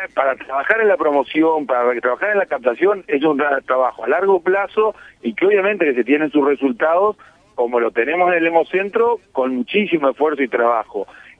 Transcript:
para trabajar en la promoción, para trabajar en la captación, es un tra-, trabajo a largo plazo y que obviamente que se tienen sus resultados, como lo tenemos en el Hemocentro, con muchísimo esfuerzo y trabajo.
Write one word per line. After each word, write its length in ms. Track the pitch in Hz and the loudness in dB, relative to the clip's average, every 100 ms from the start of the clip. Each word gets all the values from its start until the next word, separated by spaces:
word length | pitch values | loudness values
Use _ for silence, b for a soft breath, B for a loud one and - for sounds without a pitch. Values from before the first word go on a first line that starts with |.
| 190 - | -8 -2
para 200 | 135 120 | -2 -2
trabajar 460 | - - 139 220 | -6 -4 -2 0
en 60 | 214 | 2
la 100 | 170 | 2
promoción, 720 | 156 143 127 156 160 156 131 | 2 0 0 0 2 0 -2
para 320 | 123 120 120 | 0 0 0
trabajar 300 | 123 123 196 | -2 -2 -2
en 80 | 202 | -2
la 80 | 180 | -2
captación, 560 | 139 123 117 190 196 160 | -2 -2 0 0 0 -2
es 160 | 147 | -2
un 140 | 156 139 | 0 0
tra-, 260 | 147 135 | 0 -2
trabajo 400 | - 131 123 - | -2 0 0 -2
a 60 | 117 | -2
largo 320 | 165 196 185 | 0 2 0
plazo 540 | 185 196 190 214 214 - B B | 0 -2 -2 -2 -2 -2 B B
y 140 | - - | -8 0
que 100 | 190 | 2
obviamente 400 | 202 196 208 151 | 2 2 0 0
que 80 | |
se 100 | 123 | 0
tienen 280 | 113 151 156 | 2 0 2
sus 120 | 147 | 0
resultados, 760 | 139 135 135 117 160 170 208 208 b b b | 2 0 -2 0 0 2 0 -2 b b b
como 260 | - 120 120 | -4 -2 0
lo 120 | 117 | 0
tenemos 400 | 117 120 175 180 | 0 -2 0 2
en 80 | 170 | 2
el 80 | 165 | 2
Hemocentro, 720 | 165 - 185 202 220 233 233 _ | 0 0 -2 -2 0 0 -2 _
con 240 | - 131 127 | -4 -2 -2
muchísimo 520 | - 208 196 160 135 | -2 -2 0 0 0
esfuerzo 320 | 123 151 139 | 0 -2 0
y 60 | 123 | -2
trabajo. 580 | 120 120 117 - 101 - B B | 0 0 0 -2 -8 -10 B B